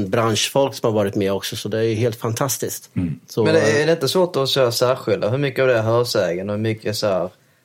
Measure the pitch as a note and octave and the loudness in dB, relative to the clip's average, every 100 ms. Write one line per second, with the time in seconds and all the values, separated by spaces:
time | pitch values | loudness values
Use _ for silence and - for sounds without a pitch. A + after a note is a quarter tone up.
0 | F#2+ A#2 A2+ G#2+ - C#3 C#3 A#2 A#2+ G#2+ | 0 0 0 0 0 0 0 0 0 0
1 | G2 G#2 G2 G2 - A2 G#2+ A2 A2+ G#2+ | 0 0 0 -2 -4 -8 -4 -2 0 0
2 | A#2+ A2 A#2 A2+ C3+ - G2+ - - - | -2 -2 -4 -2 -2 -4 -6 -8 -10 -4
3 | F2 - - - A2 D#3+ G#2+ D3 D3+ E3 | -4 -6 -6 0 2 4 4 2 2 2
4 | C3+ F#3 F3 D3 C3+ C#3 B2 A#2 B2 C3 | 2 2 2 0 0 2 2 2 0 0
5 | - F#2+ G2+ C3+ C#3+ C3+ B2+ A#2 A2 A#2 | 0 0 0 0 -2 2 2 2 2 2
6 | - A2 F2+ F2+ G2+ G#2 A2 A2 G#2+ G#2 | 2 0 0 0 -4 -2 -2 -2 -4 -2
7 | G#2+ F#2 F2+ - _ _ | 0 0 -2 -8 _ _